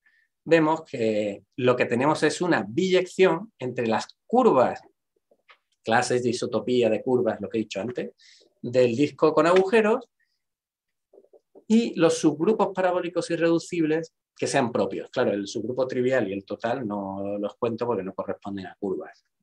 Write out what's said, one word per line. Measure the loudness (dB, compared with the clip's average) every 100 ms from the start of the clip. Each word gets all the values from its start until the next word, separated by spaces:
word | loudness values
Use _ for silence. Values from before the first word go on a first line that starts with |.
| _ _ _ _ 2
vemos | 4 4 0
que | -4 -2 0 0 -2 -6 _ -2
lo | 0 2
que | 0
tenemos | 0 0 2
es | 0 0
una | 0 -2 -2
biyección | -2 2 0 0 2 2 2 -6 _
entre | -8 -4 -2
las | -2 -4 _ -2
curvas, | 4 6 6 2 0 -14 _ _ _ _ _ _ _ _ _
clases | 0 0 2 0
de | 0
isotopía | -2 -4 -4 0 2 2
de | 0
curvas, | 0 2 0 -2
lo | -4
que | -4
he |
dicho | -4 -6
antes, | -6 -6 -10 -14 _ _ _ _
del | -2 2 2 2
disco | -2 2 2
con | 4 4
agujeros | 4 4 2 2 0 -4 _ _ _ _ _ _ _ _ _ _ -20 _ -20 _ -20 2
y | 2 2 2
los | 2 4
subgrupos | 0 2 0 0 0
parabólicos | 0 0 0 -2 -6 -4
irreducibles | -2 0 0 -2 -2 0 0 -4 _ _ -8
que | -2
sean | 0 0
propios. | 0 -2 -4 -6
Claro, | -2 -2
el | -2 -6
subgrupo | -8 -6 -4 -2
trivial | -2 0 0 -2
y |
el | -6 -8
total | -6 -4 -4 -4
no | -6 -6 -6 -6 -6
los | -8 -4
cuento | -4 -2 -2
porque | -2
no | -4
corresponden | -8 -8 -8 -10 -10 -12
a | -8
curvas, | -6 -6 -8 -18 _ _